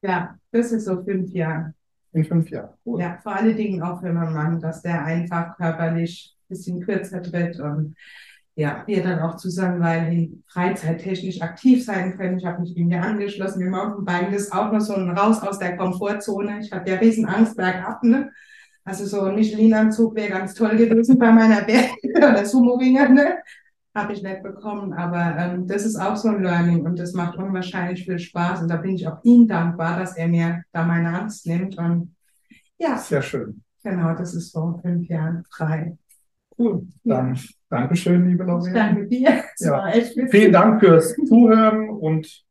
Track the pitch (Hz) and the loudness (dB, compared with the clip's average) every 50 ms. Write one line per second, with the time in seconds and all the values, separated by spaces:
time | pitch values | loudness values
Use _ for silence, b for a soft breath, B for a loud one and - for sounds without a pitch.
0 | - 190 180 175 - - - _ _ _ - 233 240 - 233 220 214 196 185 175 | -2 -2 -4 -4 -4 -8 -14 _ _ _ -2 -2 0 0 -2 -4 -2 -4 -4 -4
1 | - 202 196 185 185 - - 170 160 160 160 160 165 156 - _ _ _ _ _ | -4 -4 -4 -4 -4 -4 -4 -4 -4 -2 -4 -6 -8 -8 -12 _ _ _ _ _
2 | _ _ _ 160 156 - - 165 160 - 147 127 - - _ _ _ 240 233 190 | _ _ _ -2 -2 0 0 0 0 -2 -6 -12 -12 -14 _ _ _ -8 -6 -4
3 | 175 170 - - _ 214 196 196 226 226 220 220 214 202 190 175 160 175 175 175 | -4 -6 -8 -10 _ -8 -4 0 0 0 0 0 -2 -4 -4 -4 -6 -6 -8 -8
4 | 185 175 170 170 165 160 160 156 151 165 170 165 160 160 160 - - 175 170 160 | -6 -4 -4 -4 -4 -4 -4 -4 -4 -4 -4 -4 -4 -8 -8 -8 -6 -6 -4 -4
5 | 143 160 165 170 170 - 175 170 170 170 - _ 175 165 160 160 165 165 165 170 | -4 -4 -4 -4 -4 -4 -4 -6 -6 -6 -8 _ -4 -4 -4 -2 -4 -4 -2 -2
6 | 170 170 - - - _ _ _ _ _ 185 170 - 180 180 175 - - 196 185 | -4 -4 -6 -12 -20 _ _ _ _ _ -16 -14 -10 -10 -10 -8 -6 -6 -6 -6
7 | - - 190 180 175 170 165 175 170 170 - - 143 147 147 151 156 - - b | -6 -8 -12 -12 -12 -8 -4 -4 -4 -4 -6 -8 -8 -6 -4 -4 -6 -6 -8 b
8 | b b b b b b b b b _ _ - 151 143 - - - - 202 185 | b b b b b b b b b _ _ -4 -4 -4 -4 -8 -6 -4 -4 -2
9 | 170 185 170 160 160 165 - - - 185 170 185 185 180 180 175 170 165 165 165 | -2 -2 -2 -2 -4 -4 -6 -6 -8 -8 -4 -2 -2 -2 0 0 0 0 0 0
10 | 170 160 170 170 165 - - - _ _ _ 180 180 185 - - - 160 165 - | -2 -2 0 -2 -2 -4 -6 -18 _ _ _ -4 -2 -2 -2 -4 -4 -6 -6 -4
11 | - 190 190 180 - 185 175 - 165 165 - - - 262 247 233 - 220 202 190 | -4 -6 -6 -6 -6 -8 -8 -8 -8 -10 -10 0 4 4 4 4 2 -4 -4 -4
12 | 185 185 180 - 190 180 185 180 180 180 170 - 175 - - 170 170 170 175 170 | -4 -4 -6 -6 -6 -4 -4 -4 -6 -6 -6 -6 -8 -8 -4 -2 -2 0 0 0
13 | 180 214 214 208 202 202 202 - 190 190 - 185 180 185 190 190 214 220 208 202 | -2 -2 -2 -4 -4 -6 -6 -6 -8 -6 -6 -4 -4 -4 -4 -4 -4 -6 -6 -8
14 | 185 180 175 175 190 202 202 202 202 - 180 190 214 220 220 214 214 208 202 190 | -6 -4 -2 -2 -2 -2 -2 -4 -4 -4 -4 -4 -2 0 0 -2 -2 -2 -4 -4
15 | 185 175 175 196 202 220 226 214 - 196 202 - 190 180 180 - 185 185 180 - | -4 -2 0 2 2 2 2 2 0 -6 -6 -6 -6 -6 -4 -4 -4 -4 -2 -2
16 | 208 202 214 208 - - 202 196 208 214 214 214 - - 196 180 175 190 190 - | -4 -4 -4 -4 -6 -6 -6 -4 -4 -6 -6 -8 -10 -10 -10 -8 -4 -4 -2 4
17 | 226 226 220 220 220 - 185 214 226 220 - - 185 185 185 185 180 208 226 - | 4 4 4 4 -2 -2 2 2 2 2 2 -2 -2 -2 -2 -4 -8 -10 -8 0
18 | - 233 240 277 285 - b b b b b b b b b b _ 196 190 202 | 2 4 4 4 2 -6 b b b b b b b b b b _ -12 -10 -8
19 | 202 190 202 202 196 190 202 214 220 214 214 214 220 226 220 214 220 220 214 - | -8 -6 -4 -2 -2 -2 2 0 0 0 2 4 4 6 6 6 4 2 2 2
20 | 226 220 - 220 214 196 185 185 202 185 - - 226 214 220 220 233 220 226 226 | 0 0 0 -4 -6 -4 -4 -4 -6 -6 -4 -2 0 0 4 4 4 4 4 2
21 | 233 240 262 247 240 226 226 226 226 220 214 202 196 - 220 262 247 - - - | 6 6 6 6 8 8 8 8 8 6 4 4 2 2 2 2 2 2 -2 -8
22 | - 254 - 330 302 262 220 202 202 - 254 262 240 240 247 247 254 254 254 269 | -8 -2 2 6 6 6 6 4 2 2 4 4 4 6 4 4 4 4 6 6
23 | 294 269 262 294 285 349 359 - b b b b b b b _ _ _ _ 208 | 6 6 8 6 6 4 0 -4 b b b b b b b _ _ _ _ -6
24 | 202 208 208 190 - 190 190 190 - 196 196 - - 214 202 202 196 185 156 160 | -6 -6 -6 -8 -8 -10 -10 -10 -12 -14 -16 -12 -12 -10 -10 -8 -8 -8 -6 -6
25 | 175 170 175 175 170 170 156 151 175 180 180 180 185 180 196 202 208 226 214 - | -6 -4 -2 -2 -2 -2 -2 -4 -4 -4 -4 -6 -6 -4 -4 -4 -4 -4 -4 -4
26 | 185 202 220 214 - 226 208 196 185 180 175 170 170 175 170 160 147 165 175 170 | -4 -4 -4 -2 0 0 0 0 0 0 0 2 2 2 2 0 0 -2 -4 -4
27 | 175 175 - 180 170 175 - - 190 196 190 185 180 - - 185 175 180 185 185 | -6 -6 -6 -4 -4 -4 -6 -8 -6 -6 -6 -6 -6 -6 -8 -6 -6 -6 -8 -8
28 | - 185 180 170 - - _ 175 175 180 - 170 165 165 170 160 160 185 190 175 | -8 -8 -8 -8 -8 -10 _ -4 -4 -4 -4 -4 -4 -4 -4 -4 -4 -4 -4 -4
29 | 175 160 - - _ 240 240 240 233 214 190 170 170 170 170 - 165 165 170 175 | -6 -8 -10 0 _ 6 8 8 8 6 4 0 0 -2 -2 -2 -4 -4 -2 -4
30 | 185 170 - 165 165 170 170 170 165 170 170 170 - _ _ 170 165 170 170 165 | -6 -8 -6 -4 -2 0 2 2 2 0 -2 -4 -8 _ _ -2 0 0 0 0
31 | 170 170 170 185 208 220 208 - - 165 165 175 185 190 190 170 170 170 170 170 | 0 0 -2 -4 -6 -8 -10 -10 -6 -4 -4 -2 -4 -6 -6 -4 -2 0 0 -2
32 | 170 - _ _ _ _ _ _ b b b b b b _ _ 330 311 254 247 | -2 -6 _ _ _ _ _ _ b b b b b b _ _ -4 -4 -4 -4
33 | - - - 143 131 - - 131 113 - - - _ _ _ _ _ 208 185 180 | -4 -4 -4 -4 -4 -4 -8 -8 -8 -10 -14 -18 _ _ _ _ _ -6 -4 -2
34 | 165 165 165 - 180 170 - 170 170 - _ 160 160 170 165 - - 175 175 170 | -2 -2 -2 -4 -6 -8 -8 -10 -10 -8 _ -6 -6 -6 -6 -6 -6 -4 -4 -4
35 | 175 170 170 160 156 160 170 170 175 _ - - 160 156 160 160 160 170 170 _ | -4 -4 -4 -4 -4 -4 -4 -6 -8 _ -10 -6 -4 -4 -2 -4 -6 -8 -10 _
36 | _ _ _ _ _ _ _ _ _ _ _ - 240 226 190 165 - - - _ | _ _ _ _ _ _ _ _ _ _ _ -2 -2 0 0 -2 -8 -10 -20 _
37 | _ 233 131 127 127 131 131 131 - - _ _ _ _ - 120 127 143 165 175 | _ -2 0 0 0 -2 -4 -6 -8 -14 _ _ _ _ -4 -4 -2 0 0 0
38 | - 180 175 180 180 180 180 175 - 180 175 170 175 180 180 226 208 208 - 208 | 2 4 4 4 4 4 2 0 0 -2 -2 -2 -2 -2 0 0 2 2 2 0
39 | 202 - 247 247 254 302 - - - - - - 180 160 143 135 196 - 208 233 | 0 -2 -2 2 4 4 4 2 -2 -8 -12 -4 -2 0 0 0 -2 0 0 0
40 | 247 - - - 254 - - 202 220 - - 185 208 226 220 - 208 180 165 165 | 0 0 -4 -4 -2 4 6 8 8 8 8 8 6 6 6 6 8 8 8 8
41 | 160 - - - 294 - 226 226 240 220 220 220 220 220 214 220 214 214 214 214 | 6 4 -2 -2 2 6 8 8 8 8 8 6 6 4 2 2 -4 -4 -8 -6
42 | 160 156 160 156 156 - - _ _ _ | -2 -2 -2 -2 -2 -6 -18 _ _ _